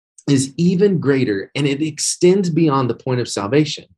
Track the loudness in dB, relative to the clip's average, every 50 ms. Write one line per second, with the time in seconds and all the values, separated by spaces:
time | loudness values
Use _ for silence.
0 | _ _ _ -12 _ 0 0 0 0 -2 -2 0 0 0 2 2 2 2 2 0
1 | 0 0 0 0 0 0 -2 -4 -6 -8 _ -4 -2 -2 -2 -2 -4 -6 -6 -6
2 | -6 -6 -2 2 2 4 4 4 2 0 0 2 2 2 2 2 0 -2 -4 -4
3 | -4 -4 -4 -4 -4 -4 -6 -6 -4 0 0 0 0 0 -4 -10 -14 _ _